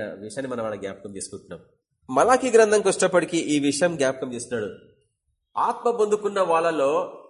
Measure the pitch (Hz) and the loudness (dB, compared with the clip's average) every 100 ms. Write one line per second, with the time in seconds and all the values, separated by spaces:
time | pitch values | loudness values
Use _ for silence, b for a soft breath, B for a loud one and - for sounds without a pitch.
0 | 107 87 107 139 131 120 110 101 95 95 | -8 -10 -12 -10 -8 -6 -6 -6 -8 -10
1 | 104 98 - 95 - 85 - _ _ _ | -12 -12 -12 -14 -14 -18 -18 _ _ _
2 | - 131 196 254 262 226 214 208 196 - | -4 2 4 4 4 4 6 4 2 2
3 | 190 180 160 170 151 147 143 143 180 165 | 2 2 2 0 0 0 0 0 0 0
4 | 131 135 131 117 - 120 101 - - _ | -2 -2 -6 -8 -6 -6 -6 -10 -20 _
5 | _ _ _ _ _ - 170 233 240 202 | _ _ _ _ _ -4 -2 -2 -2 0
6 | 214 208 202 202 180 165 170 156 139 151 | 2 0 0 0 2 2 2 2 2 0
7 | 180 - | -2 -10